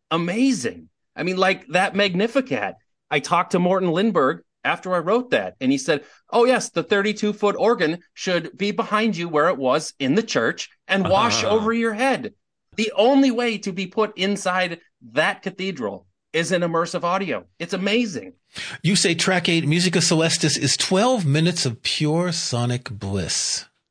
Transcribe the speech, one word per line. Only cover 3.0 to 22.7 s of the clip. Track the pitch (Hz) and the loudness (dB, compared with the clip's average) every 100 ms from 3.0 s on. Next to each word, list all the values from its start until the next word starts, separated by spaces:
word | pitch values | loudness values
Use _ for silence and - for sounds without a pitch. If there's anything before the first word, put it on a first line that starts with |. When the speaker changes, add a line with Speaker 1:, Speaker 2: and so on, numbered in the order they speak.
| - | -4
Speaker 1:
I | 151 | -4
talked | 139 175 180 | 0 0 2
to | 185 | 0
Morten | 180 190 185 | 2 2 2
Lindberg | 165 220 180 135 170 - _ | 2 2 2 2 0 -8 _
after | 127 - 185 | -4 -2 -2
I | 180 | -2
wrote | 165 226 247 | 0 0 2
that, | 113 92 - | 0 -2 -2
and | 131 | 0
he | 139 | 0
said, | 151 147 - _ _ | 0 -2 -4 _ _
"Oh, | 233 | 2
yes, | 240 254 156 | 4 2 -2
the | - | -6
thirty-two | - 202 202 208 208 | 0 0 0 0 -2
foot | 208 202 196 | 0 0 2
organ | 202 233 160 175 _ | 2 2 0 -2 _
should | - - 175 160 - | -10 -2 -2 -4 -4
be | 202 | -4
behind | 185 214 214 226 170 | -2 -2 0 0 -2
you | 170 | -2
where | 151 160 | 2 2
it | 143 | 2
was | 131 143 156 - | 0 0 -2 -4
in | 135 | 0
the | 180 | 0
church | 226 135 117 - - _ - | 2 0 0 -2 -10 _ -2
and | 196 190 | 0 2
wash | 190 226 214 | 2 2 0
Speaker 2:
Uh-huh. | 202 220 | 2 0
Speaker 1:
over | 214 | 2
your | 226 226 | 0 -2
head." | 214 269 233 - - _ _ _ - | 0 -2 -2 -6 -14 _ _ _ -4
The | 214 - | -2 2
only | 226 277 277 | 4 6 4
way | 233 240 208 | 2 -2 -2
to | 202 | -4
be | 180 185 | -6 -4
put | - 214 - | -2 -2 0
inside | 190 202 185 185 180 170 _ _ 120 | -2 0 -2 0 -2 -4 _ _ -6
that | 120 175 196 | 0 0 -2
cathedral | 202 185 190 156 107 98 - _ _ | -8 -8 -6 -6 -6 -8 -14 _ _
is | 160 165 | -2 0
in | 180 | 0
immersive | 170 165 170 175 | 0 0 -2 -2
audio. | 170 190 190 107 87 - | -2 -2 -2 -6 -8 -12
It's | 170 | -8
amazing. | 190 196 220 233 139 92 - _ - - - | -4 0 0 0 -6 -12 -18 _ -14 -14 -4
Speaker 3:
You | 156 202 | 0 2
say | 190 | 2
track | 170 - 185 175 | 2 2 2 2
eight, | 165 143 | 2 2
Musica | 165 180 175 | 2 2 2
Celestis, | 160 165 160 160 160 - | 2 2 2 0 0 0
is | 139 - | 0 0
twelve | - 190 240 254 156 | 0 2 2 2 2
minutes | 147 165 175 131 | 2 2 0 -4
of | 117 | -4
pure | - - 151 160 180 | -6 -2 0 0 -2
sonic | 170 - 120 120 | -4 -4 -2 -2